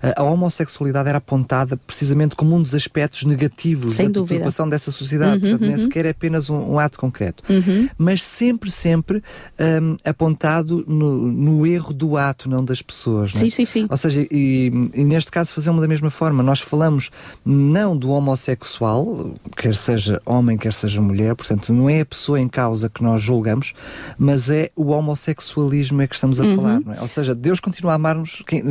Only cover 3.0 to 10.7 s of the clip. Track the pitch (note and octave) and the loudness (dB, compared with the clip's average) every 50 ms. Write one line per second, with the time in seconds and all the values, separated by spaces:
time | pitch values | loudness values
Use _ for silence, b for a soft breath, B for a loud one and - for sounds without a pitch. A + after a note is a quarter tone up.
3 | D3 D3 - - C3+ D3 D3 B2+ D3 C#3+ - - - E3 D#3+ C#3 A#2+ A#2 A2 A2+ | -2 -2 -4 -2 0 0 2 2 0 0 -2 -2 -2 -2 0 0 0 -2 0 2
4 | F#3 G#3 G3+ G3+ F3+ E3+ F3+ E3 E3+ E3+ E3 - D#3+ D#3 D3 D3+ - D3 C#3 - | 2 2 2 2 2 0 -2 -2 -2 -2 -2 -2 -2 -2 -2 -2 -2 -6 -8 -8
5 | C#3 C3+ D3 D3 D#3 G3 G#3 G3 G3 G3 A3+ A#3 A3 G#3 - A3 A3 B3+ C#4+ E3 | -6 -4 0 2 2 2 2 2 2 2 2 2 2 0 2 2 0 0 0 0
6 | D#3+ D#3+ D#3 - - E3 D#3+ D#3+ C#3 C#3 D3+ D3 B2 - C#3+ D3+ D3 D3 - - | 0 -2 -2 -2 -2 -2 -2 -2 -2 -2 -2 -2 -2 0 0 0 0 0 -2 -4
7 | C3+ B2+ - - G#2 F2 - - - - G3 F#3+ F3+ G3 F#3 G#3 A#3+ C4+ - - | -4 -4 -2 -4 -4 -6 -6 -6 -2 2 2 4 4 4 2 2 2 0 0 0
8 | D#3+ F3+ G3 F3+ - - - - A#3 B3 B3 A3+ - F#3+ - - - E3+ E3 E3 | 2 2 2 0 -2 -6 -4 0 0 0 0 0 -4 -8 -8 -2 0 2 2 2
9 | - - F#3+ G#3+ B B B B B B B - D3+ D#3+ D#3+ D#3+ D#3+ D#3+ D#3 - | 2 0 -2 -4 B B B B B B B -2 0 2 2 2 2 0 -2 -2
10 | - D3+ D3 - E3 D#3+ D#3 - - D3+ D#3 E3 D#3+ D#3 | -4 -4 -2 0 0 0 0 0 0 0 0 0 0 -2